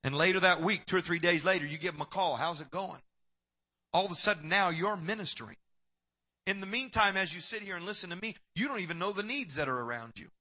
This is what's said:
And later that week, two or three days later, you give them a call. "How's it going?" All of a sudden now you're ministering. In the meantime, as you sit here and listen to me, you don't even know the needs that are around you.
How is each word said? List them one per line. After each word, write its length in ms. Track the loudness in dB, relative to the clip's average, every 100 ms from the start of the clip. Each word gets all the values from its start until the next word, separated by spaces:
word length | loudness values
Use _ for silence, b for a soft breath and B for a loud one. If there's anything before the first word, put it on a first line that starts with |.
And 140 | 0 4
later 240 | 4 6
that 220 | 6 6
week, 240 | 2 0 2
two 100 | 0
or 40 |
three 160 | 2 2
days 260 | 4 4
later, 220 | 4 2 0
you 120 | -4
give 140 | -6
them 100 | -6
a 40 | -6
call. 300 | 0 0 0
"How's 240 | -2 -4
it 100 | -8
going?" 320 | -8 -8 -10 _ _ _ _ _ _ _ _ _
All 140 | 0 2
of 40 |
a 60 | 2
sudden 320 | 2 2 2
now 220 | 4 4
you're 260 | 2 0 0
ministering. 600 | -2 -4 -4 -6 -10 -16 _ _ _ _ _ _ _ _ -4
In 140 | -4
the 60 | -2
meantime, 500 | -4 -2 2 4 4
as 180 | -2
you 60 | -4
sit 220 | -6 -8
here 140 | -8 -8
and 80 |
listen 260 | -6 -6 -6
to 60 | -6
me, 180 | -8 -10 _ -4
you 100 | -2
don't 140 | -2
even 180 | -4 -2
know 140 | -2
the 100 | -2
needs 340 | -4 -4 -4 -4
that 120 | -2
are 100 | 0
around 360 | -2 -6 -8 -16
you. 120 | -20 _